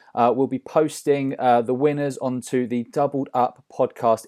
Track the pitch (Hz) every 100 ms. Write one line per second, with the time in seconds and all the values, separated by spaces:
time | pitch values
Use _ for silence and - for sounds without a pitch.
0 | _ 110 120 120 131 131 - 156 151 -
1 | 147 139 135 - 123 120 113 127 147 147
2 | 143 131 131 127 - 127 120 120 117 147
3 | 143 139 139 123 123 - _ - 127 -
4 | 117 110